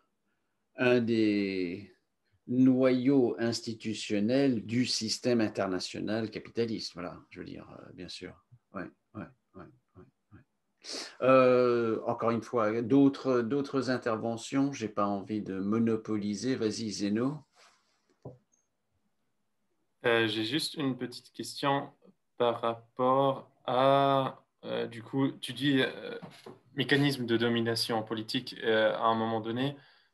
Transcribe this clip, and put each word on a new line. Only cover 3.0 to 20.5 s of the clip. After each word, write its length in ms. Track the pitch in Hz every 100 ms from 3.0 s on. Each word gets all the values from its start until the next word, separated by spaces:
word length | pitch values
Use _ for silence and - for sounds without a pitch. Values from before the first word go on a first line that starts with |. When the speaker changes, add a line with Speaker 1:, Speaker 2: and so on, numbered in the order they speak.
| 127 139 117 -
Speaker 1:
institutionnels 1300 | 117 113 - 110 113 104 - 104 107 135 139 113 107
du 200 | 117 117
système 560 | - 110 - 123 120
international 880 | 104 - 98 92 - 95 92 110 107
capitaliste, 640 | - - - 117 101 -
voilà, 240 | 87 87 82 _
je 80 | 92
veux 60 | 85
dire, 220 | 82 82
euh, 200 | - -
bien 160 | - 90
sûr. 360 | - 90 - _ - _
Ouais, 100 | 98 87 _ _ 104
ouais, 80 | 80 _ _ 92
ouais, 80 | 80 _ _ 92
ouais, 80 | - _ _
ouais. 60 | - _ _ _ _ - - - -
Euh, 800 | 135 131 127 127 123 120 113 107 117
encore 240 | 117 117
une 140 | 117
fois, 400 | - 123 107 113
d'autres, 580 | 123 139 139 139 135 123
d'autres 480 | 113 143 139 135 120
interventions, 840 | 123 120 110 113 113 - 139 139
j'ai 160 | 127 107
pas 180 | 104 101
envie 340 | 98 92 107
de 160 | 95 95
monopoliser. 1000 | 101 113 113 110 107 107 101 101 123 120
Vas-y, 360 | 110 104 113
Zeno. 480 | 92 101 107 131 151 - _ - _ _ _ _ _ - - _ _ _ _ _ _ _ _ _ _ _ _ _ _ _ _ 123
Speaker 2:
Euh, 220 | 117 113
j'ai 160 | 110
juste 320 | 110